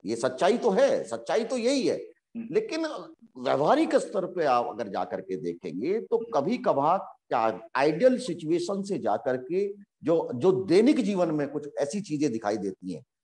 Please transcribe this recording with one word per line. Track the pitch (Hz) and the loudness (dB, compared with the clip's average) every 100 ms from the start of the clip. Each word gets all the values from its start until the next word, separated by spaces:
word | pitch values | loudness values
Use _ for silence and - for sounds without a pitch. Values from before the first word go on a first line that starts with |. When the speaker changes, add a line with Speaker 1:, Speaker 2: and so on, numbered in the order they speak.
Speaker 1:
ये | 92 | -4
सच्चाई | 113 127 - 175 240 | -2 -2 2 2 4
तो | 240 | 2
है, | 190 269 - | 4 4 2
सच्चाई | - 117 - 190 | -2 -8 -2 -2
तो | 233 254 | 0 0
यही | 233 277 170 | 0 2 0
है। | 98 - _ _ 233 | -2 -6 _ _ -12
Speaker 2:
हम्म। | 226 | -2
Speaker 1:
लेकिन | - 427 320 320 - - - - 127 | -2 -2 -4 -4 -8 -12 -20 -20 -6
व्यवहारिक | 127 135 160 269 320 | -2 2 4 4 4
स्तर | 277 - 202 | 2 0 -4
पे | 175 175 | -4 -2
आप | 147 123 117 | 2 2 2
अगर | 110 107 | -6 -6
जा | 95 | -4
करके | 92 98 92 | -4 -6 -6
देखेंगे, | 92 85 85 87 85 139 220 | -6 -4 -6 -8 -6 -4 -4
तो | - 233 226 | -2 -2 0
कभी | 147 175 240 | -2 0 0
कभार | 190 139 147 190 - - _ | 0 2 2 2 -2 -18 _
क्या | 131 113 110 - | 0 0 -2 -4
आइडियल | 127 147 160 254 240 | 2 2 4 4 4
सिचुएशन | - 170 156 170 175 196 | -4 -6 -2 -2 -2 -4
से | 196 165 | -4 -2
जा | 110 | 0
करके | 104 160 127 127 180 202 202 - _ | 0 0 -4 -2 -2 -2 -6 -18 _
जो, | 139 165 - | 0 0 0
जो | 123 175 | 2 2
दैनिक | 185 190 180 233 262 | 2 4 6 6 4
जीवन | 202 196 165 | 2 0 0
में | 151 143 | 0 -2
कुछ | 147 147 - | -4 -8 -4
ऐसी | 139 208 | -4 -4
चीजें | 190 151 147 | -4 -2 0
दिखाई | 113 104 107 | 0 -2 -2
देती | 95 - 90 | -4 -6 -10
हैं | 82 - _ | -10 -12 _